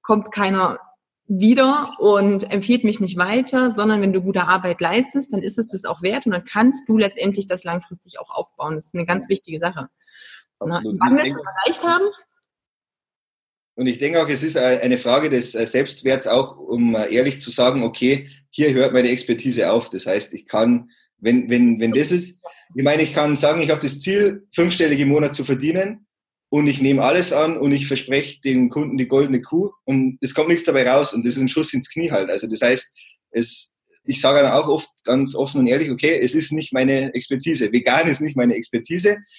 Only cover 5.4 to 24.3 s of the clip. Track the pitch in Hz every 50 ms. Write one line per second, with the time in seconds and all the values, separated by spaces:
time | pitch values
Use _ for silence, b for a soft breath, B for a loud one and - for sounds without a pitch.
5.4 | - 196 196 240 220 226 196 190 - - 156 - 175 190 226 277 - 233 185 175
6.4 | - - - 208 233 262 269 269 - - 220 220 202 196 - - - 202 196 202
7.4 | 196 - 180 180 - 175 175 180 - - 180 - _ 175 - - - - - -
8.4 | - _ _ - 147 151 156 156 - - - 175 170 175 175 196 - - 196 -
9.4 | - 170 160 156 170 180 175 156 127 - _ B B B B B B B B B
10.4 | B B _ - - 160 165 139 113 110 - - 240 247 262 294 302 269 - -
11.4 | - 196 - - - - 339 - - 339 339 359 392 415 403 - _ _ _ _
12.4 | _ _ _ _ _ _ _ _ _ _ _ _ _ _ _ _ _ _ _ _
13.4 | _ _ _ _ _ _ _ - 127 127 120 117 139 151 170 165 156 147 143 127
14.4 | 156 160 - 147 127 127 123 123 123 123 127 120 - 120 127 143 156 151 135 120
15.4 | 117 - - 110 113 - - 127 143 - - - - 131 135 131 - 95 117 131
16.4 | 139 - - - - 95 117 120 120 117 113 110 107 101 110 123 131 143 135 -
17.4 | - 127 - - 123 127 135 135 117 113 - - 127 127 139 135 B B B B
18.4 | B B - - 151 147 127 127 135 131 123 127 123 120 127 123 - - 117 -
19.4 | - 131 113 113 92 85 110 117 - - - 92 - 92 95 104 - - - -
20.4 | - - - 107 113 120 123 117 - b b b b b b _ 107 117 120 127
21.4 | - 113 120 123 123 117 113 110 117 117 123 135 151 151 180 180 180 - - _
22.4 | B 170 B B B B - 131 135 143 151 156 160 151 139 147 147 147 147 135
23.4 | 156 147 156 165 156 147 151 143 - 135 139 - - 190 196 202 208 196